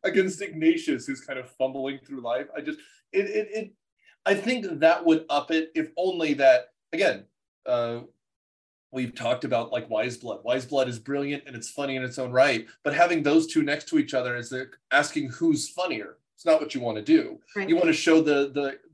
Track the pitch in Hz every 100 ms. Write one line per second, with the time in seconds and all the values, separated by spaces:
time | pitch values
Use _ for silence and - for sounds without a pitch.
0 | - 185 185 - 202 160 160 160 160 127
1 | - 131 - 131 127 - 131 135 135 139
2 | - 131 120 127 147 151 151 156 - _
3 | _ 196 196 214 208 214 214 _ _ _
4 | _ _ - 196 214 247 190 147 160 170
5 | 170 156 160 143 - 160 160 160 - -
6 | 185 180 156 143 135 123 - _ - 160
7 | 196 101 - _ _ _ - 120 117 120
8 | 127 _ _ _ _ _ _ _ _ 131
9 | 123 - 117 127 135 120 - 107 110 110
10 | 123 117 117 98 120 131 123 143 127 113
11 | 120 139 143 143 143 120 - - 139 131
12 | 127 127 127 127 139 113 - - 147 143
13 | 175 165 143 160 160 160 143 151 - 156
14 | 131 131 123 120 113 131 127 - - 139
15 | 147 151 131 120 165 139 - - 180 113
16 | 95 - _ _ 165 156 151 135 120 107
17 | 104 320 113 - _ 202 190 170 165 156
18 | 175 160 151 143 139 139 139 - _